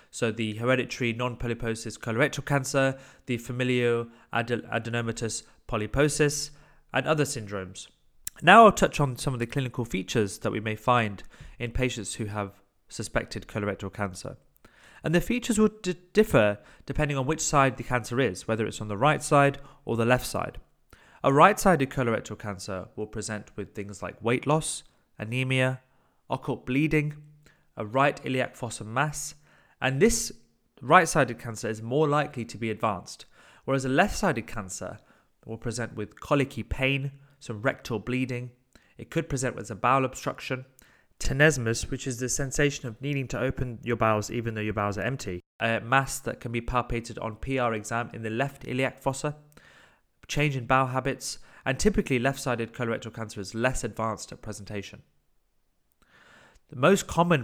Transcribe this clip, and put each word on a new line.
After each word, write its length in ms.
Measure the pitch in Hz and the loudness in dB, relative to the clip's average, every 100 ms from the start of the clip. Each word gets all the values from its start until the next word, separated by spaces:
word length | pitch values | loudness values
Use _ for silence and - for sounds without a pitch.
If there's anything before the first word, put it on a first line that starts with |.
| _ | _
so 200 | - 117 | -4 -2
the 240 | 107 110 104 | 0 -4 -2
hereditary 580 | 117 127 123 - 120 | 0 0 0 -4 -4
non-polyposis 840 | 113 123 120 120 117 117 113 113 - | -2 -4 -4 -4 -4 -4 -6 -8 -10
colorectal 480 | - 113 143 - - | -4 0 0 0 -2
cancer, 520 | 139 127 143 135 135 - - - | -2 0 2 2 0 -10 -14 -6
the 120 | 120 | -6
familial 680 | 117 123 127 123 120 117 120 - _ | -4 -4 0 2 2 0 -2 -12 _
adel-, 260 | - 117 117 | -4 -2 -2
adenomatous 800 | - 110 113 117 117 113 113 - - _ - | -2 -4 -2 -2 -2 -4 -6 -6 -12 _ -6
polyposis, 840 | 113 107 131 151 147 147 147 - - - - _ | -4 -2 2 2 4 2 2 -6 -12 -20 -20 _
and 140 | 135 135 | -2 2
other 160 | 156 | 2
syndromes. 640 | 139 120 104 101 92 101 - _ _ _ - - | 0 -4 -8 -8 -8 -12 -18 _ _ _ -16 2
Now 240 | 151 208 220 | 10 12 12
I'll 80 | |
touch 260 | - 165 - | 10 2 2
on 160 | 139 123 | 0 0
some 180 | - | -4
of 60 | 123 | -2
the 80 | 117 | -2
clinical 380 | 143 127 - 117 | -2 -2 -2 -4
features 540 | 190 185 127 101 - | -4 -2 0 0 0
that 120 | 113 | -4
we 80 | 107 | -2
may 160 | 110 107 | -2 -2
find 480 | - 123 110 98 - - - - | 2 4 2 -2 -12 -18 -18 -10
in 140 | 120 | -4
patients 440 | 113 127 117 98 - | 0 0 -2 -8 -6
who 100 | 107 | -6
have 260 | 104 101 - _ _ _ | -4 -6 -10 _ _ _
suspected 580 | - 110 - - 107 - | -10 -6 -4 -4 -6 -8
colorectal 460 | 110 104 98 98 | -4 -4 -4 -6
cancer. 420 | - 101 92 - - _ _ - _ - - - | -6 -6 -6 -12 -12 _ _ -20 _ -20 -8 0
And 100 | 170 | 2
the 60 | |
features 360 | 175 240 - 214 | 2 0 0 4
will 120 | 214 214 | 4 2
d-, 140 | 185 180 - | -6 -6 0
differ 480 | - 220 139 104 104 - - - | 4 6 6 4 2 -8 -16 -6
depending 300 | 139 147 143 | -2 0 0
on 100 | 127 | 0
which 140 | 156 | 0
side 380 | - 147 135 117 | 2 4 4 2
the 60 | |
cancer 360 | 123 123 113 120 | -2 -2 0 0
is, 260 | 127 92 - | 0 0 -2
whether 200 | 110 107 | -2 -2
it's 160 | 104 | -4
on 80 | 107 | -6
the 80 | 101 | 0
right 260 | 139 147 | 2 2
side 360 | - 147 143 139 - - - | 2 4 6 2 -8 -12 -4
or 100 | 117 | 0
the 100 | 117 | 4
left 200 | 127 - | 2 2
side. 320 | 95 - - - _ _ - - - 135 | -4 -6 -8 -16 _ _ -20 -20 -2 4
A 60 | |
right-sided 580 | 139 180 208 202 165 135 | 8 8 6 4 4 2
colorectal 480 | - 120 110 - 104 | 0 0 0 -4 -10
cancer 520 | 107 95 - 95 92 - | -10 -10 -8 -8 -10 -10
will 100 | 107 | -10
present 480 | 113 104 107 - - | -8 -8 -8 -10 -12
with 180 | 98 | -10
things 300 | - 101 101 | -10 -10 -10
like 180 | 90 - | -12 -4
weight 240 | 107 127 - | 0 0 2
loss, 380 | 156 - - - _ _ - | 0 0 -8 -12 _ _ -12
anemia, 640 | 110 123 131 131 131 131 _ _ _ _ - | -6 -4 0 2 2 0 _ _ _ _ -8
occult 360 | 127 - 123 - | -6 -4 -6 -2
bleeding, 500 | 131 156 156 151 - - - _ _ _ - | 0 2 2 0 -4 -14 -20 _ _ _ -10
a 80 | 107 | -4
right 340 | 123 143 147 131 | 2 2 0 -2
iliac 320 | 131 120 - | -2 -2 -6
fossa 260 | 120 - | -10 -8
mass, 520 | 107 117 151 147 - - _ _ _ _ | -6 -2 -2 -2 -10 -12 _ _ _ _
and 200 | 127 135 | -2 4
this 320 | 214 - - - _ _ _ _ | 4 4 -2 -8 _ _ _ _
right-sided 580 | 120 175 170 160 123 117 | 4 6 6 4 2 0
cancer 300 | 120 110 113 | -10 -6 -6
is 120 | 110 | -6
more 280 | 113 135 151 | -2 0 2
likely 340 | 147 147 135 | 2 0 -4
to 140 | 113 104 | -8 -6
be 120 | 113 | -6
advanced, 560 | 104 113 98 - - - _ - - | -2 -2 -2 -8 -16 -20 _ -20 -12
whereas 220 | - 135 131 | -4 -2 2
a 40 | |
left-sided 560 | 135 202 - 196 117 113 | 2 2 2 0 0 -4
cancer 500 | - 95 - 92 104 _ _ _ _ - | -8 -10 -10 -10 -12 _ _ _ _ -14
will 100 | 113 | -10
present 400 | 123 110 113 - | -6 -6 -6 -8
with 240 | 104 - | -10 -10
colicky 420 | - 147 135 - | 0 0 0 -4
pain, 520 | 107 - 135 139 139 - - _ | -6 -2 0 0 -4 -8 -18 _
some 220 | - 107 | -10 -4
rectal 380 | 120 - - 113 | -2 -4 -4 -4
bleeding. 520 | 98 127 127 123 123 - _ _ _ - | -2 -2 -2 -4 -8 -14 _ _ _ -18
It 120 | 123 | -6
could 200 | 160 165 | -4 -2
present 260 | 135 123 104 | -2 -2 -4
with 160 | 104 | -8
a 40 | 104 | -2
bowel 280 | 123 135 | 4 4
obstruction, 640 | 131 - - - - 131 131 _ - _ _ - | 2 -2 -6 -6 -6 -8 -8 _ -20 _ _ -4
tenesmus, 680 | - 135 151 131 113 113 - | 0 6 6 6 2 0 -2
which 160 | 135 139 | -6 -4
is 140 | 117 | -4
the 80 | 123 | -2
sensation 640 | - 135 - 147 143 127 | -2 -2 2 2 0 -8
of 120 | 107 | -8
needing 280 | 135 143 127 | -4 -4 -4
to 100 | 131 | -2
open 400 | 127 - 127 117 | -2 -2 -4 -4
your 140 | 113 117 | -4 0
bowels 340 | 113 107 104 | 2 2 0
even 260 | 120 113 110 | -4 -4 -4
though 60 | |
your 120 | 107 | -4
bowels 240 | 104 101 101 | -2 -2 -2
are 60 | |
empty, 360 | 98 135 101 90 - - | -2 -4 -6 -8 -10 -4
a 180 | 113 113 | -2 -2
mass 400 | 113 131 131 - | 2 0 0 -4
that 220 | - - | -8 -8
can 100 | 120 | -6
be 80 | 117 | -6
palpated 580 | 117 123 117 120 117 - | -2 -2 -2 -4 -6 -8
on 140 | 104 107 | -8 -6
P 220 | - 135 | -4 -2
R 140 | 120 | 0
exam 360 | 110 104 117 120 | -2 -4 -6 -6
in 100 | 117 | -8
the 60 | 110 | -6
left 380 | 110 139 - - | -4 -4 -6 -6
iliac 320 | 127 131 - | -2 -2 -2
fossa, 380 | - 135 151 147 - - - - - _ _ _ - | -4 -4 -4 -6 -14 -20 -20 -20 -20 _ _ _ -6
change 300 | - 147 135 | 0 0 0
in 100 | 117 | 2
bowel 220 | 131 131 | 2 2
habits, 500 | 131 131 131 - - - - - | 0 -2 -4 -8 -12 -14 -8 -4
and 120 | 135 | 2
typically 400 | 208 208 - 127 | 2 2 2 2
left-sided 540 | 123 139 - 117 113 | 2 0 -2 -2 -4
colorectal 420 | - 117 113 113 | -4 -4 -4 -6
cancer 280 | 110 110 107 | -10 -10 -8
is 120 | 95 | -8
less 300 | 110 123 131 | -2 0 0
advanced 480 | 117 104 113 104 - | -2 -4 -4 -4 -10
at 100 | - | -14
presentation. 600 | 110 107 98 104 98 - - _ _ _ _ _ _ _ _ _ _ _ - - - _ _ | -12 -12 -10 -10 -10 -14 -20 _ _ _ _ _ _ _ _ _ _ _ -20 -20 -20 _ _
The 80 | - | 2
most 300 | 143 196 - | 4 4 2
common 360 | - 170 160 | 2 4 2